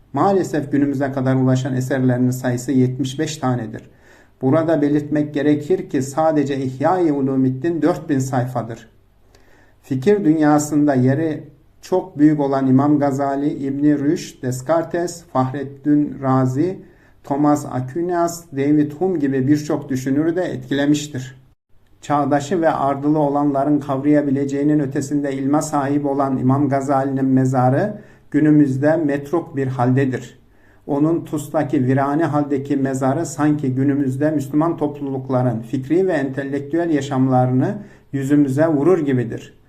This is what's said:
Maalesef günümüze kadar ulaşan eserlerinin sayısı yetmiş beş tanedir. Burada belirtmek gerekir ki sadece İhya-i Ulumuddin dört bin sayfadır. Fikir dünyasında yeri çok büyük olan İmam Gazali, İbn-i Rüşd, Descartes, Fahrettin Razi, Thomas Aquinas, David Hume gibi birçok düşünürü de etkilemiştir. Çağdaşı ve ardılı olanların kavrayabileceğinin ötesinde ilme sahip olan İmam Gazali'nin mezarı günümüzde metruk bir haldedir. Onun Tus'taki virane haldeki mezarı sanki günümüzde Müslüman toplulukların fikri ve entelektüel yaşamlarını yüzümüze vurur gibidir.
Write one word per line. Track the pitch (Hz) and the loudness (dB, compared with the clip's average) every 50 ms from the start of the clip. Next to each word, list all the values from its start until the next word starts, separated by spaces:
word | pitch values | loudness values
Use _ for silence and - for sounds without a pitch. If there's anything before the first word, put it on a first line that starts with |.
| - _ | -18 _
Maalesef | - 139 170 202 196 185 156 139 160 151 135 127 | -2 0 2 2 2 2 0 0 -2 -4 -4 0
günümüze | 143 147 143 143 135 127 143 131 | 0 0 0 0 0 -2 -4 -2
kadar | 131 135 127 131 131 | -2 -2 0 0 2
ulaşan | 131 127 131 131 131 131 139 131 | 2 2 2 2 0 0 -2 -2
eserlerinin | 127 127 - 143 131 131 127 123 123 127 127 | -4 -2 -2 -2 0 2 2 2 2 2 0
sayısı | 123 127 - 127 120 120 - - | 0 -2 -4 -4 -4 -4 -2 0
yetmiş | 135 127 127 123 127 131 143 131 - - | 2 2 2 2 0 -4 -6 -6 -4 -4
beş | 156 151 - | -4 -6 -4
tanedir. | - 131 127 127 123 110 113 113 120 - - - _ _ - - - - _ _ - | -4 -4 -2 -2 -2 -4 -8 -12 -14 -16 -18 -20 _ _ -20 -20 -20 -20 _ _ -4
Burada | 131 131 147 160 160 165 160 147 | 0 2 2 2 2 2 2 2
belirtmek | 147 143 147 147 147 - 151 151 147 147 - | 2 2 0 0 -2 -2 -2 -2 -2 -2 -2
gerekir | 143 139 147 151 147 147 - 185 180 185 - | 0 2 2 2 0 0 -2 -2 -2 -2 -4
ki | - 139 | -4 -4
sadece | 127 127 - 160 156 160 151 147 135 135 139 | -4 -2 -2 0 0 2 2 2 0 0 -2
İhya-i | 135 139 127 127 127 143 165 185 185 175 156 | -4 -4 -6 -4 -2 0 0 2 2 2 0
Ulumuddin | 143 143 131 135 135 131 131 127 131 131 165 170 170 156 | 0 0 0 0 0 2 2 0 0 -2 -2 -2 -2 0
dört | 143 165 175 - - - | 0 0 0 0 -2 -2
bin | 143 131 | -2 -2
sayfadır. | 131 127 139 127 123 127 - 120 110 113 113 - - - _ _ _ _ _ _ _ _ _ - _ - - _ _ _ _ _ | -2 -2 -2 -2 -2 -2 -4 -6 -6 -8 -12 -14 -16 -20 _ _ _ _ _ _ _ _ _ -20 _ -20 -20 _ _ _ _ _
Fikir | _ - 139 127 - 208 208 202 - | _ -6 -6 0 2 2 2 4 4
dünyasında | 151 160 156 151 147 151 151 147 - 156 147 147 147 135 | 2 4 4 4 4 4 4 2 0 2 2 2 4 4
yeri | 127 123 131 135 147 165 160 147 - - - - _ _ _ _ _ | 4 4 2 2 2 0 -2 -4 -6 -10 -16 -20 _ _ _ _ _
çok | - - 185 185 185 - - 139 | -6 -2 -2 -2 -2 -2 0 4
büyük | 147 156 151 147 | 4 4 6 4
olan | 139 135 139 135 135 | 0 0 0 0 2
İmam | 131 127 135 143 147 151 139 | 4 4 4 4 4 2 2
Gazali, | 143 143 131 139 139 139 139 139 143 151 | 2 0 0 0 -2 -2 -2 -2 -2 -4
İbn-i | - - 139 135 139 139 147 147 147 135 | -4 -4 -6 -6 -2 0 2 2 2 2
Rüşd, | 139 147 175 - - - - - | 2 0 -2 -2 -4 -12 -12 -8
Descartes, | - 123 127 - - - 160 165 165 - - 170 175 175 175 - | -6 -6 -6 -4 -2 0 0 0 0 -2 -4 -4 -4 -4 -6 -10
Fahrettin | - - - 131 131 127 135 143 135 135 - - - 147 147 147 147 - - - | -14 -6 -2 -2 -2 -2 -4 -6 -8 -10 -10 -6 0 2 2 2 2 0 -4 -4
Razi, | 131 131 131 131 131 127 127 139 165 185 190 - - - - _ _ _ _ _ - | -2 0 2 2 2 0 0 0 -2 -2 -4 -8 -14 -20 -20 _ _ _ _ _ -8
Thomas | - 143 139 151 147 147 147 147 - | -6 -2 0 2 2 2 0 -2 -6
Aquinas, | - 127 127 - - 170 170 180 175 170 170 170 - - - - | -6 -6 -6 -6 -6 -4 -4 -2 0 0 -2 -2 -4 -8 -14 -10
David | 135 135 135 147 151 151 143 - | -4 -2 0 2 2 2 2 0
Hume | - - 185 190 180 151 | -2 -2 -2 -2 0 0
gibi | 143 135 135 135 127 139 | 0 0 0 0 2 2
birçok | 151 147 - - 156 139 - - | 2 2 2 -2 -4 -4 -4 -4
düşünürü | 135 127 127 135 135 147 156 170 165 | -6 -4 -2 0 0 0 0 0 0
de | 185 | -2
etkilemiştir. | 175 151 131 127 - - 139 139 143 143 151 143 - - - 127 - - - - - _ _ _ _ _ _ - _ _ _ _ | -2 -4 -6 -8 -6 -4 -2 0 2 2 2 0 0 -6 -10 -10 -10 -12 -16 -20 -20 _ _ _ _ _ _ -20 _ _ _ _
Çağdaşı | - - 147 147 143 135 147 143 135 - 196 170 | -6 -2 -2 0 0 0 0 0 0 -2 -2 0
ve | 160 156 | 2 0
ardılı | - - 139 139 139 135 143 147 156 156 | 0 0 0 -2 -2 0 0 0 2 2
olanların | 147 139 143 143 147 147 139 135 139 147 147 139 | 2 0 0 0 0 0 0 0 0 2 0 0
kavrayabileceğinin | 135 - 135 131 139 147 151 147 147 139 131 139 143 131 139 143 143 147 151 151 | 0 -2 -4 0 2 4 4 4 2 2 0 0 0 -2 -2 0 2 2 2 2
ötesinde | 143 127 143 147 123 - 151 143 143 139 | 0 0 -4 -4 -4 -2 -2 -2 -2 -2
ilme | 135 135 135 135 147 151 | -4 -2 -2 0 0 0
sahip | 147 - 151 143 135 139 143 147 143 | 0 0 -2 -2 0 0 -2 -2 0
olan | 143 139 143 139 135 127 113 | -2 0 0 0 0 0 0
İmam | 123 131 135 139 147 131 | 2 2 2 2 2 0
Gazali'nin | 139 139 131 135 143 135 135 139 131 135 135 | 0 0 0 0 0 0 0 0 -2 0 0
mezarı | 135 131 131 131 127 131 123 127 127 135 151 190 220 208 - - - - _ _ - | 2 2 2 2 2 2 2 2 2 2 2 0 -2 -4 -10 -16 -20 -20 _ _ -2
günümüzde | - 143 151 151 151 147 147 131 131 127 147 151 160 | 0 2 4 6 6 6 4 4 2 0 2 2 2
metruk | 170 160 143 139 143 143 - 180 170 165 - - | 2 0 0 -2 -4 -4 -2 -2 -2 -2 -4 -4
bir | 135 135 | -4 -2
haldedir. | 127 127 131 120 127 127 131 131 127 127 110 - - - - _ _ _ _ _ _ _ _ - | -2 0 0 2 2 4 2 2 0 -2 -6 -8 -12 -20 -20 _ _ _ _ _ _ _ _ -6
Onun | - 143 143 151 160 170 147 127 | -4 0 0 2 2 0 -2 -4
Tus'taki | - 160 151 151 - - 156 139 127 160 139 123 | -6 -8 -8 -6 -4 -2 -2 -2 0 0 0 2
virane | 127 135 139 135 143 143 160 170 | 2 2 2 0 0 0 0 0
haldeki | 147 147 147 143 139 147 131 - - 147 | 0 0 -2 0 0 -2 -4 -2 -2 -2
mezarı | 139 135 135 135 131 135 131 - 165 170 | -2 0 -2 -2 -2 -2 -2 0 -2 -4
sanki | - - - 147 151 151 143 143 131 127 | -6 -4 -2 0 0 0 0 -2 -2 0
günümüzde | 131 135 147 139 143 139 127 127 131 151 156 | 0 0 0 2 0 0 -2 -2 0 0 0
Müslüman | 156 143 131 - 147 151 160 170 160 | 0 -2 -4 0 0 0 0 0 0
toplulukların | - 151 143 143 - 139 139 135 131 127 - 131 123 127 123 110 110 | -2 -4 -4 -4 -6 -8 -6 -6 -6 -4 -2 0 0 0 0 -2 -2
fikri | - - 147 131 127 - 156 180 190 | -6 -6 -6 -6 -2 0 0 2 2
ve | 185 | 2
entelektüel | 170 143 135 131 131 143 139 139 143 143 139 143 165 170 170 170 | 0 -2 -2 -4 -4 -6 -6 -4 -6 -6 -6 -4 -2 -2 0 0
yaşamlarını | 151 139 131 - 139 131 131 131 127 127 127 127 127 127 151 190 214 - - - - - _ - | 0 0 0 0 0 2 2 4 4 2 2 2 2 2 0 0 -2 -6 -12 -16 -20 -20 _ -8
yüzümüze | - 135 135 135 147 147 143 131 127 143 160 | -6 -4 0 2 4 4 4 4 2 2 2
vurur | 165 151 135 143 170 185 170 | 2 2 2 4 4 4 4
gibidir. | 147 139 131 120 120 - - - - - - _ _ | 2 0 0 0 0 -4 -6 -10 -12 -16 -20 _ _